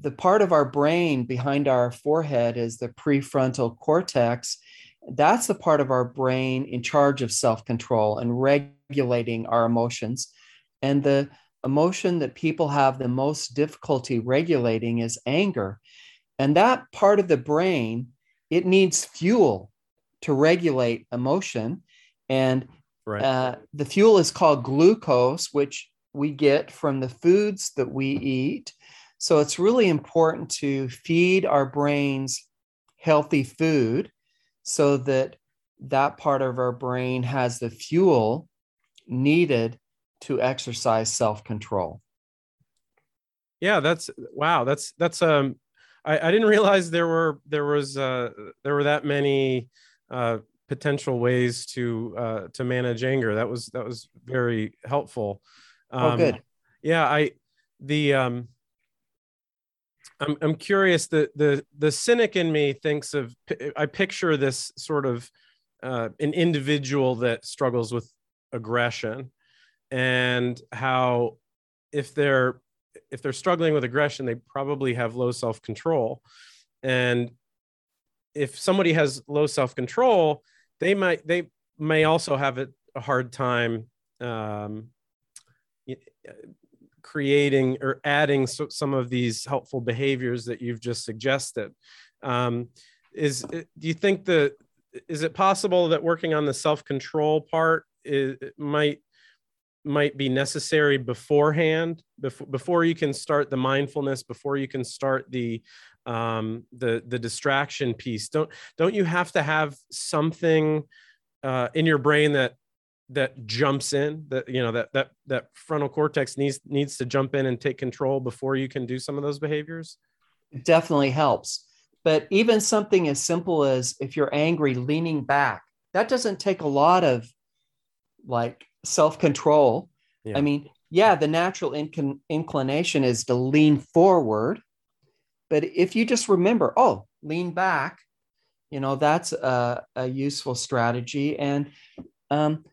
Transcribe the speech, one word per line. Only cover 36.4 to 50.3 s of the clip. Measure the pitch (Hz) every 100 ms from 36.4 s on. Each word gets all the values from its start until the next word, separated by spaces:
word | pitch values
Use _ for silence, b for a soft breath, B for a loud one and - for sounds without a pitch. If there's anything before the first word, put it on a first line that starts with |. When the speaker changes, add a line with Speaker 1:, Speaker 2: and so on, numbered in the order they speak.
Speaker 1:
of | 131 123
our | 123
brain | 123 127 127 127 127
has | 123 135 123 117
the | 117
fuel | - - 160 190 127 107 139 - _ _ _ _ _ -
needed | 123 143 165 170 120 113 120 _ _ _ _
to | - 123
exercise | 127 131 127 117 120 113 110
self-control. | - 113 104 - 107 - 101 82 - _ _ _ _ _ _ _ _ _ _ _ _ _ _ _ _
Speaker 2:
Yeah, | 185 196
that's, | 143 165 - - 123
wow. | - 151 160
That's, | 123 147 - -
that's, | 170 -
um, | 165 147 139 - _ b b b
I, | 151 156 165
I |
didn't | 208 214
realize | 214 202 196 170
there | 170 170
were, | 165 160 143 143
there | 147 147
was, | 147 135 135
uh, | 131 127 120 - 98 -
there | 139
were | 143 143
that | 147 143
many, | 143 139 139 135 127 123 b b b -
uh, | 127 117